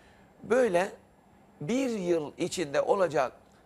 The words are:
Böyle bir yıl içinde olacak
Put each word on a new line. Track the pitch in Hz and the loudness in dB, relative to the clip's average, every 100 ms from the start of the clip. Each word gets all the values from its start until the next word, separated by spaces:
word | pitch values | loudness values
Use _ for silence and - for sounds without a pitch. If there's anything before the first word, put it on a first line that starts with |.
| - - - _ | -20 -20 -20 _
Böyle | - 240 247 175 196 - - _ _ - - - | 0 2 4 2 0 -6 -20 _ _ -20 -20 -14
bir | 147 240 269 | -4 -2 0
yıl | 226 175 170 143 - | -2 0 0 -2 -6
içinde | 170 - 156 143 | -6 -4 -2 -2
olacak | - 196 180 147 123 - _ - | 0 2 2 0 -2 -4 _ -20